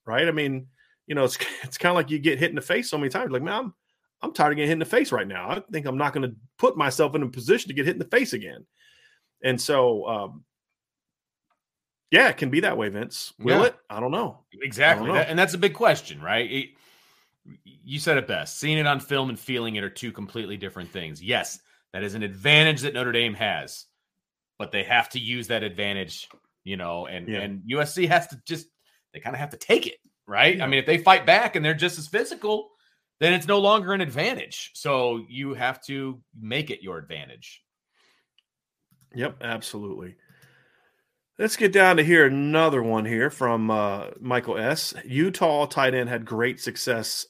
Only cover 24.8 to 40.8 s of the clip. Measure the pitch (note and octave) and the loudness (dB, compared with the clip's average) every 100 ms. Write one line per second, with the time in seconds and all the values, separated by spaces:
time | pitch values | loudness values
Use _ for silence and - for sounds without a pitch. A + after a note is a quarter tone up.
24.8 | - A#2+ - C3 A#2 B2 A#2 A2+ G#2+ F2 | 2 2 2 -6 -6 -8 -4 -4 -4 -4
25.8 | G2+ G2 F2+ - - - _ _ F#2+ G2 | -4 -4 -8 -12 -18 -20 _ _ -10 -8
26.8 | F2 E2+ F2 F2+ F2+ G#2 G#2 G2 G#2+ C#3 | -6 -8 -8 -10 -8 -6 -6 -8 -6 -2
27.8 | D3+ F3+ E3 E3+ E3+ C3+ - D#3 - _ | -2 0 2 2 0 -10 -10 -10 -12 _
28.8 | _ _ _ - A#2+ C3 D3 - - C#4 | _ _ _ -14 -10 -8 -10 -10 0 0
29.8 | - - _ _ - G2+ D3+ F#3 C3+ C3+ | 0 -10 _ _ -4 4 4 4 2 2
30.8 | C#3 E3 F#3 F#3 - G3 A#3 E3+ D3+ D#3 | 2 4 6 8 8 6 4 0 0 0
31.8 | F3 F3 D3 G#3+ C4+ - G#3 G#3+ - _ | -2 -4 -4 -4 -4 -6 -2 -2 -4 _
32.8 | _ _ _ _ E3 F3+ D#3 G3+ G3+ G#3+ | _ _ _ _ 2 2 2 4 6 4
33.8 | F3+ G3 D#3+ C3 G#3+ B3+ - - - - | 2 -2 -2 -2 -2 -4 -8 -12 -14 -8
34.8 | D3+ C3 B2 A#2 G#2+ B2 C#3 A#2+ B2 B2+ | -2 0 0 -2 -8 -10 -8 -4 -4 -4
35.8 | - C#3 C3+ B2 _ A2+ G#2+ C#3 D3+ A#2 | -8 -8 -8 -10 _ -16 -6 -6 -4 -10
36.8 | F#2 E2 D2+ D2+ C2+ A#1 - - _ _ | -10 -12 -12 -14 -14 -20 -20 -20 _ _
37.8 | _ _ _ _ _ _ _ _ _ _ | _ _ _ _ _ _ _ _ _ _
38.8 | _ _ _ B2 C#3 - A#2 A2+ - G#2 | _ _ _ -8 -8 -8 -8 -8 -8 -10
39.8 | G2+ F#2+ F2+ - _ _ _ _ _ _ | -10 -12 -14 -18 _ _ _ _ _ _